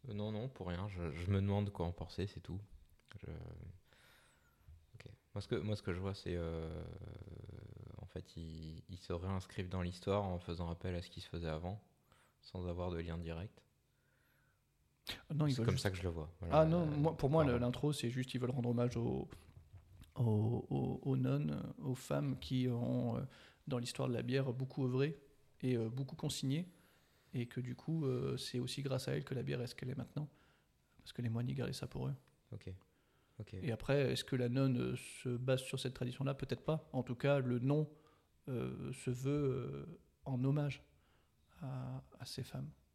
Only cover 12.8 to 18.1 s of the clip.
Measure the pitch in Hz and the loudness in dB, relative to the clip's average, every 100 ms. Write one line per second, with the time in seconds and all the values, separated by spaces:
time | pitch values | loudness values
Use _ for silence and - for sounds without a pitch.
12.8 | 90 85 87 82 82 82 98 - _ _ | -2 -2 -2 -4 -4 -6 -8 -12 _ _
13.8 | _ _ _ _ _ _ _ _ _ _ | _ _ _ _ _ _ _ _ _ _
14.8 | _ _ - - - 151 151 123 113 - | _ _ -12 -12 -4 2 2 4 4 4
15.8 | 101 92 90 82 76 - 87 151 160 170 | 2 2 0 -2 -6 -6 4 6 8 6
16.8 | 156 147 156 151 135 160 147 120 123 127 | 4 4 2 4 4 6 6 4 2 2
17.8 | 147 147 117 | 0 2 0